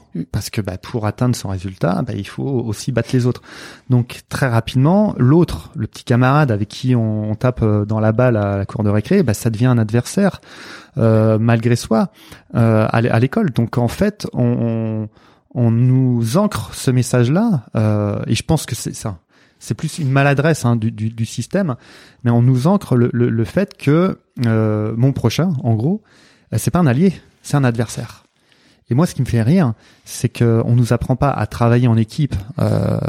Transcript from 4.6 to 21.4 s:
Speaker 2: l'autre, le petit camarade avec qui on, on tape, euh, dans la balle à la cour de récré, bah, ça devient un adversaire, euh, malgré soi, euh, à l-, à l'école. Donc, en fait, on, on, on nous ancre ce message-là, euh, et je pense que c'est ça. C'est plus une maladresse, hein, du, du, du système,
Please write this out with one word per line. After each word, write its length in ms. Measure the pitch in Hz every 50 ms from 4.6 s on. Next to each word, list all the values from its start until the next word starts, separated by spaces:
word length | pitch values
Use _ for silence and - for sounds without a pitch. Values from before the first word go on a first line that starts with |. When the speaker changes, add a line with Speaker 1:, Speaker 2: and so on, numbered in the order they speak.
| - - - 131 131 151 180 202 214 202 -
Speaker 2:
l'autre, 540 | - 127 123 147 170 175 - - - - - -
le 120 | - 113
petit 160 | - _ - -
camarade 480 | - 123 120 127 127 139 147 156 131
avec 160 | 110 101 107
qui 280 | - - - - 127 127
on, 360 | 120 113 110 107 107 107 107
on 40 | 107
tape, 260 | - - 127 127 -
euh, 240 | 113 110 104 104 104
dans 160 | 104 110 110
la 100 | 107 110
balle 240 | 110 110 127 127 117
à 220 | 107 101 101 101
la 80 | 98 98
cour 180 | - - - 104
de 60 | 104
récré, 340 | 101 107 104 - 180 202 190
bah, 100 | 117 104
ça 160 | - - 117
devient 180 | 113 101 123
un 100 | 127 127
adversaire, 640 | 117 110 107 107 120 120 - - - 202 190 - - - - - - - - - - - - _
euh, 400 | - 113 113 110 110 110 110 110 107
malgré 380 | 113 120 117 113 113 120 120
soi, 340 | 117 - - 220 220 208 170 _ - - - - - _ _ -
euh, 300 | 127 117 113 110 110 110 -
à 80 | - 113
l-, 100 | 117 123
à 100 | - 113
l'école. 320 | 120 143 - 226 226 165
Donc, 260 | 113 - 117 110 -
en 100 | - 120
fait, 400 | 117 - - 196 214 208 _ - - -
on, 760 | - 123 120 120 123 117 117 113 113 113 110 110 110 110 107 107 _ _ _ _ _ _ _ _
on, 80 | - 120
on 40 | 117
nous 640 | 113 113 123 127 127 131 131 127 123 117 117 113 117
ancre 380 | 180 214 - - 110 98 - -
ce 180 | - - -
message-là, 720 | 123 127 120 - - 123 120 117 147 180 226 240 202 131 113 - _
euh, 420 | 110 110 107 107 104 104 104 104 107 -
et 80 | - 117
je 80 | 110 -
pense 220 | - - 147 -
que 100 | - 120
c'est 180 | - - 143 131
ça. 260 | - - 110 98 85 _ _ _ _ _ _ _ _
C'est 160 | - - 123
plus 240 | - - 151 - -
une 120 | 160 131
maladresse, 540 | 135 139 139 143 143 135 139 165 156 - -
hein, 100 | 120 120
du, 160 | 117 107 113
du, 180 | 117 107 107 113
du 160 | 113 113 113
système, 500 | - - -